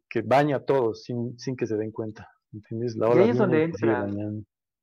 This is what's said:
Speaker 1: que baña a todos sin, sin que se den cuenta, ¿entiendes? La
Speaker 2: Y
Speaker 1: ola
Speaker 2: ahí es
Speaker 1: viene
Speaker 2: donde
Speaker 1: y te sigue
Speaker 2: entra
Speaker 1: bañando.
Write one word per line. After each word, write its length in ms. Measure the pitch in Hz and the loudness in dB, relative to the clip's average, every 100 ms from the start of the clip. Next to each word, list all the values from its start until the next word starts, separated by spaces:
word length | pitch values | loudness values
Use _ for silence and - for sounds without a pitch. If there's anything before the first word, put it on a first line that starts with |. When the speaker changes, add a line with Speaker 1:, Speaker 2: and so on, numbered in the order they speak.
| _ | _
Speaker 1:
que 140 | 117 | -4
baña 340 | 107 131 147 127 | 2 4 4 0
a 80 | |
todos 380 | - 139 117 104 | 2 2 2 -2
sin, 340 | - 120 120 120 | -6 -6 -6 -6
sin 160 | 135 123 | -8 -4
que 100 | 110 | -2
se 100 | 107 | -2
den 160 | 110 | -4
cuenta, 380 | 107 110 107 - _ _ | -6 -8 -10 -18 _ _
¿entiendes? 440 | 107 - 113 120 110 | -18 -10 -6 -6 0
La 120 | 110 | 4
Speaker 2:
Y 20 | |
Speaker 1:
ola 80 | 160 | 6
Speaker 2:
ahí 100 | 220 | 6
es 80 | 233 | 4
Speaker 1:
viene 0 | |
Speaker 2:
donde 220 | 190 160 | 2 2
Speaker 1:
y 60 | |
te 80 | 160 | 0
sigue 180 | 180 - | 0 0
Speaker 2:
entra 40 | 123 | 0
Speaker 1:
bañando. 500 | 101 101 104 107 - _ _ _ | -2 -6 -6 -8 -12 _ _ _